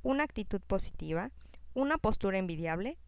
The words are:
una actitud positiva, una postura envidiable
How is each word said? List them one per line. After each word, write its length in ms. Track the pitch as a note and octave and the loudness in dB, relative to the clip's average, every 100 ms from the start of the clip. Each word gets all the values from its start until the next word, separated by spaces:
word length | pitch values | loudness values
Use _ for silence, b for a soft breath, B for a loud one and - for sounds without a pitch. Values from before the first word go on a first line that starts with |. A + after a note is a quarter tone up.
una 220 | B3+ C4+ | 2 2
actitud 380 | D4 - G#3 G3+ | 2 -2 -2 -4
positiva, 680 | - F#3+ - - D#3 D#3+ A3+ - B B - | 0 0 0 -4 -2 -2 -2 -8 B B -6
una 240 | - C#4 D#4+ | 0 2 4
postura 400 | G#3+ A3 G3+ F#3+ | 4 4 2 2
envidiable 600 | F#3 D#3+ E3 E3 A3 E4 | 0 -2 -2 -2 -2 -6